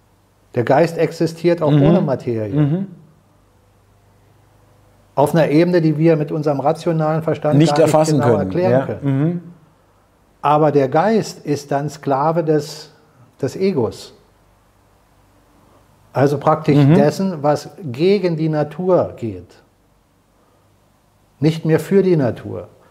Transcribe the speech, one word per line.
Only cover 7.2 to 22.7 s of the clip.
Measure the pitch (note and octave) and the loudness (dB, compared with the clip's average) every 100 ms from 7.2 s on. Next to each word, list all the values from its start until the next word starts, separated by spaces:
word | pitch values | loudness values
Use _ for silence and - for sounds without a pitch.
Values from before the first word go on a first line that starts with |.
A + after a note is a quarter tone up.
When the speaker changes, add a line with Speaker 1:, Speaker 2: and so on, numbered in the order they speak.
Speaker 1:
Verstand | D#3 D3+ D3+ C#3+ | -2 -4 0 2
Speaker 2:
Nicht | D#3 D3 | 2 4
Speaker 1:
gar | |
nicht | D#3 | 4
Speaker 2:
erfassen | D#3 D#3 D3 | 4 2 2
Speaker 1:
genau | B2 G#2 | 2 0
Speaker 2:
können. | F#2+ | 0
Speaker 1:
erklären | D#3+ F3+ | -2 2
Speaker 2:
Ja. | B2+ B2+ | 0 0
Speaker 1:
können. | G#2 C#3 C3+ | -6 -4 -2
Speaker 2:
Mhm. | D#3+ F3 - - _ _ _ _ _ _ _ _ | -2 -4 -10 -20 _ _ _ _ _ _ _ _
Speaker 1:
Aber | C#3+ D3+ D#3 | 0 2 2
der | C#3+ C3 | 2 0
Geist | D#3 G3 A3 - - | 0 2 0 -2 -10
ist | D3 C#3+ - | -6 -6 -4
dann | C#3 D3 | -4 -4
Sklave | - C3+ C3+ D#3 E3+ | -8 -4 0 0 -2
des, | D#3 D3+ D3 - - _ _ _ _ - | 0 -2 -2 -14 -20 _ _ _ _ -8
des | C3+ - | -8 -2
Egos. | G3 D3+ G#2 - - - _ _ _ _ _ _ _ _ _ _ _ _ _ _ _ _ _ _ _ | -2 0 -4 -6 -20 -20 _ _ _ _ _ _ _ _ _ _ _ _ _ _ _ _ _ _ _
Also | B2+ C#3+ C#3+ | 0 0 2
praktisch | D#3 D#3+ D#3 C#3+ | 0 0 2 4
Speaker 2:
Mhm. | C#3 | 6
Speaker 1:
dessen, | D#3 D3 D3 F#3+ E3 | 6 4 0 -4 -2
was | C#3+ C#3+ - - | -2 -2 -6 -14
gegen | D3+ A#2+ F#3 G3+ F3+ D#3 | -12 -2 0 2 0 -2
die | D#3+ | -2
Natur | D3+ D3 - F#3 E3+ G2 - | -2 -4 -4 0 0 0 -6
geht. | A2+ F#2 F2 - _ _ _ _ _ _ _ _ _ _ _ _ _ _ _ _ _ - | -10 -10 -16 -20 _ _ _ _ _ _ _ _ _ _ _ _ _ _ _ _ _ -2
Nicht | D3+ D#3+ | -2 0
mehr | D#3+ D#3 | -2 -2
für | D#3+ G3 | 2 2
die | F#3 E3 | 2 2
Natur. | B2 G2+ G#2 G2 F2+ | 0 -4 -10 -12 -14